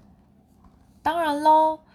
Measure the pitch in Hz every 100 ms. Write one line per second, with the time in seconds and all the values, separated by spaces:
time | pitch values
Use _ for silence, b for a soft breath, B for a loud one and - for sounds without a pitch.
0 | _ _ _ _ _ _ _ _ _ _
1 | - 330 320 285 311 311 311 311 b